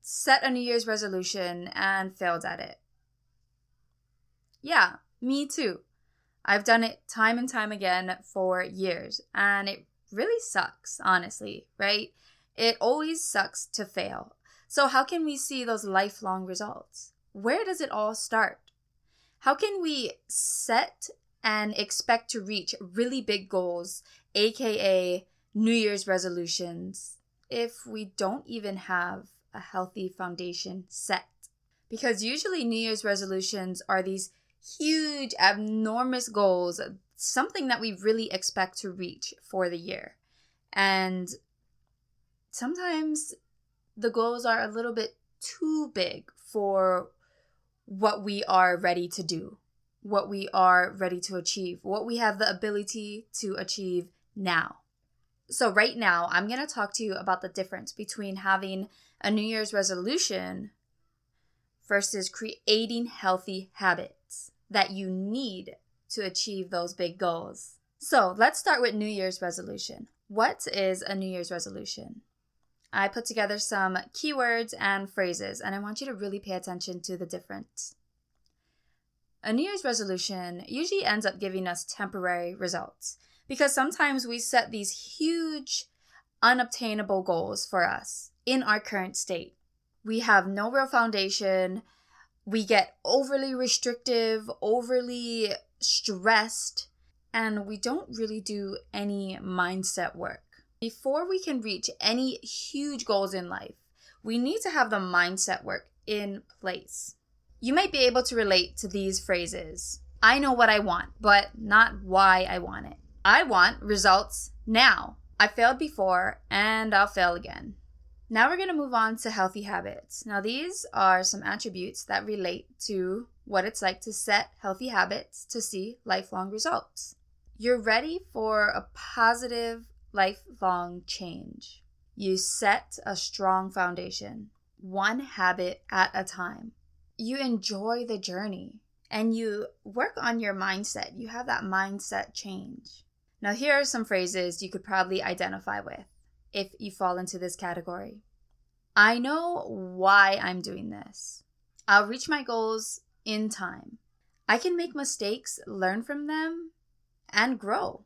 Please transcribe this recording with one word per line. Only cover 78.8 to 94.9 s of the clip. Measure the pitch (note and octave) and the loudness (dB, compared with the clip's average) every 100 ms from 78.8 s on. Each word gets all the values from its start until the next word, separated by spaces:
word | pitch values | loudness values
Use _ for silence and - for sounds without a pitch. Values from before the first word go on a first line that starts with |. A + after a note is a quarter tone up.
| _ _ _ _ _ _ | _ _ _ _ _ _
A | G#3 | -4
New | A3+ | -2
Year's | F4 G4+ | -2 -2
resolution | D4 A3+ G3+ F#3 - F#3+ F3+ F3 - | -2 -2 -2 -4 -4 -6 -8 -10 -10
usually | B3 A#3 G4 | -6 -2 0
ends | - G#3 | 0 2
up | G#3 F#3+ | 0 -2
giving | G3 F#3+ F#3 | -6 -4 -4
us | F3 | -6
temporary | - - G3 G3 F3+ F3 F3 | -8 -8 -8 -4 -2 -2 -4
results | F#3+ F#3+ F#3 - _ - - _ _ _ | -4 -4 -4 -8 _ -14 -14 _ _ _
because | C4 C#4+ | 2 2
sometimes | C#4 C4 - D4 C4+ A#3+ | 4 0 2 2 2 -2
we | A#3 | -4
set | A#3 B3 A#3 | 2 2 2
these | A3 G3+ - - - | -4 -6 -8 -12 -2
huge, | D#4 E4+ D#4+ D4+ C#4 - - _ _ - _ _ | 0 0 -2 -6 -6 -8 -8 _ _ -20 _ _
unobtainable | A#3 B3 A#3+ - A#3 G#3+ G3 G3 | 4 4 2 -2 -4 -4 0 0
goals | F#3+ E3+ F#3+ G3+ | 2 -2 0 -6
for | - F#3+ E3+ | -2 2 2
us | - - - - _ | 0 -8 -14 -14 _
in | - C4 | 0 0
our | A3 G#3 | 2 0
current | G#3 G3+ F#3 F#3+ | 0 -6 -4 -6
state. | - F3 - _ _ _ _ _ | -4 -6 -6 _ _ _ _ _
We | G#3+ A3+ | -4 -4
have | A#3 G3+ F#3 | 6 6 6
no | G3 G#3+ | -2 0
real | C4+ C4 | 2 2
foundation. | C4 A#3 G#3 F#3+ G3+ G3 F#3 F#3 F#3+ - _ _ _ _ _ | 2 2 2 0 0 2 2 2 -4 -10 _ _ _ _ _
We | - A3 G3+ | -4 -2 4
get | G#3+ F#3 - | 4 4 -4
overly | - B3 C4+ C#4 C4+ | 2 2 2 0 -2
restrictive, | B3+ B3+ - B3 A#3+ - A#3+ A3+ A3 G#3+ - | -2 0 0 -2 -6 0 2 2 0 -4 -6
overly | G#3+ A#3 A#3+ | 0 0 2